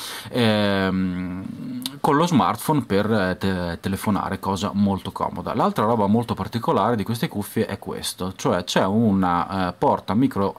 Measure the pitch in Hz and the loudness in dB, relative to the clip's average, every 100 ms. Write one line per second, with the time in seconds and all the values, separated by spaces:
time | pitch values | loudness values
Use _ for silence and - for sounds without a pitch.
0 | - - - 123 113 107 101 98 95 92 | -10 -12 -6 0 2 4 2 2 2 0
1 | 92 90 90 90 98 - - 123 - 143 | 0 -2 -6 -8 -10 -10 -10 -8 -10 -4
2 | - 143 170 139 87 110 - 151 113 98 | 2 2 4 4 2 0 0 0 2 0
3 | 104 113 92 87 98 92 87 82 95 95 | 2 2 0 0 -2 0 -2 -4 -4 -2
4 | 110 92 - 95 95 98 98 101 98 95 | 0 0 -2 -4 -2 -2 0 2 2 2
5 | 92 - - - 85 117 190 196 107 120 | -4 -4 -4 -4 -4 0 0 2 2 2
6 | 98 113 113 - - 117 170 123 104 117 | 4 2 0 -4 -4 -2 0 2 2 0
7 | 98 117 - 104 98 113 107 98 90 - | -2 -4 -4 -4 -4 -2 -2 -4 -8 -8
8 | - - 92 - 139 90 - 170 - 107 | -8 -6 -8 -4 0 0 0 0 2 2
9 | 113 98 90 87 - 95 90 - 143 98 | 4 4 4 2 0 -2 -2 0 0 0
10 | - 104 135 98 98 | 0 2 2 2 -2